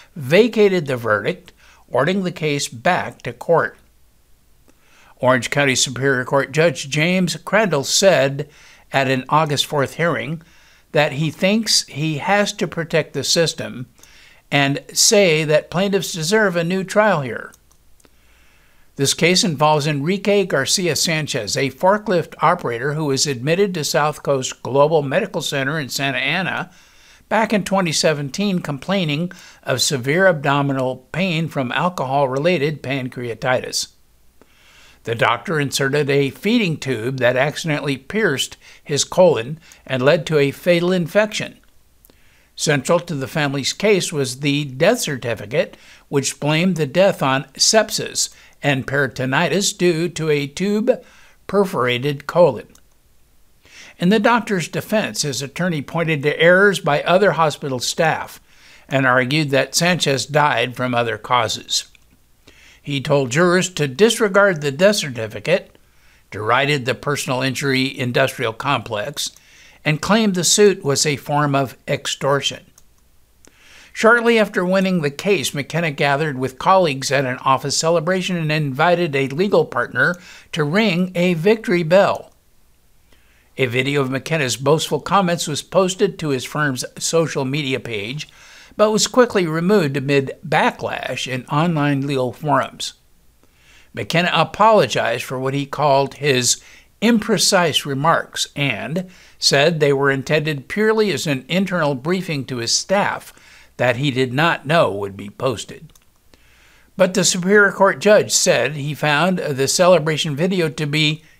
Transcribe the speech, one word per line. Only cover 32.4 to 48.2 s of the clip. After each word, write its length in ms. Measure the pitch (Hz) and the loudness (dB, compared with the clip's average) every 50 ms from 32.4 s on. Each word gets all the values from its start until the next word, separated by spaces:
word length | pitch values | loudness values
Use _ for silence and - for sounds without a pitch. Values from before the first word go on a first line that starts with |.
| 147 180 185 151 139 156 151 131 - | 0 0 0 0 0 -2 -4 -4 -6
pancreatitis. 1080 | 123 139 139 127 127 - 127 123 120 110 - - 127 127 113 - - - - - - _ _ _ _ _ _ _ _ _ _ _ _ _ _ _ _ _ - - - - _ - | -6 -6 -6 -6 -8 -8 -8 -8 -8 -8 -4 -2 0 0 0 -2 -4 -6 -6 -8 -8 _ _ _ _ _ _ _ _ _ _ _ _ _ _ _ _ _ -20 -20 -20 -20 _ -8
The 100 | 110 117 | -6 -4
doctor 440 | 113 127 113 120 120 - - 165 151 | 0 2 2 0 0 -2 -4 -4 -2
inserted 520 | 143 127 - - 143 135 135 147 147 135 | -2 -2 -2 -2 -2 0 0 0 0 2
a 180 | 139 143 143 135 | 2 2 0 0
feeding 480 | - - - 202 240 247 214 175 151 | -2 -4 -2 0 2 2 2 0 -2
tube 400 | - - 139 127 107 107 131 135 127 | -4 -4 -4 -4 -4 -4 -4 -2 0
that 160 | 120 120 127 | 2 2 2
accidentally 600 | 127 135 151 151 - - 165 147 147 135 151 139 | 2 0 -2 -2 -4 -4 -4 -4 -4 -4 -4 -6
pierced 640 | 127 - - - 214 226 175 139 123 - - - - - - - - - | -6 -6 -6 -4 -2 0 0 0 -2 -4 -6 -8 -14 -20 -20 -20 -20 -10
his 200 | - 147 139 - | -6 -4 -4 -4
colon 540 | - - 175 185 175 135 113 113 131 156 - - - - - - | 0 2 4 6 6 6 2 -2 -6 -10 -12 -14 -20 -20 -20 -10
and 160 | - 131 127 127 | -6 -4 0 2
led 240 | 143 165 175 147 | 4 4 2 2
to 120 | - 160 147 | 0 0 2
a 120 | 143 139 | 2 0
fatal 420 | 135 - - 185 175 170 175 180 185 | 0 -2 0 2 2 2 2 2 0
infection. 640 | 185 170 - - 202 220 208 - - 131 - - - _ _ _ _ _ _ _ _ _ - _ _ _ _ _ _ _ _ _ | 0 -2 0 0 0 0 0 0 -6 -8 -8 -10 -16 _ _ _ _ _ _ _ _ _ -20 _ _ _ _ _ _ _ _ _
Central 460 | - - 156 147 139 123 - 170 175 | -4 -2 0 0 0 0 2 0 0
to 140 | 170 - 165 | 0 -2 -6
the 120 | 135 131 | -6 -6
family's 460 | 123 - 165 147 139 139 143 123 - - | -6 -4 -2 -2 -2 -2 -4 -4 -6 -4
case 400 | - 196 220 208 180 - - 170 | -2 2 2 2 2 0 -2 -2
was 280 | 143 135 123 127 135 | -4 -4 -4 -4 -4
the 260 | 147 143 143 147 151 | -2 0 0 0 -2
death 340 | 135 127 131 160 196 247 247 | -4 -4 0 2 2 2 2
certificate, 800 | - - 143 117 - 120 113 104 110 104 113 156 208 - - - - - - - _ - | 0 -4 -6 -6 -4 -6 -6 -6 -6 -6 -4 -4 -4 -4 -6 -18 -20 -20 -20 -20 _ -4
which 300 | 160 143 131 - - - | -2 -2 -2 -2 -4 -4
blamed 380 | 147 147 156 156 175 190 180 | -2 0 0 2 2 0 0
the 100 | 156 151 | 0 -2
death 360 | 131 123 175 190 196 - - 160 | -2 2 2 4 4 2 0 0
on 220 | 135 131 135 147 - - | 0 0 -2 -4 -6 -6
sepsis 720 | - - - - 220 214 214 - - 123 113 - - | -2 0 2 4 4 2 2 -2 -6 -6 -6 -6 -6